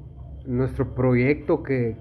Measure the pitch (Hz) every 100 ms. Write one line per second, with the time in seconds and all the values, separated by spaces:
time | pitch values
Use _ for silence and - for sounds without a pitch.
0 | - - - - - 123 131 - 131 -
1 | 127 123 127 147 - 165 - 131 117 110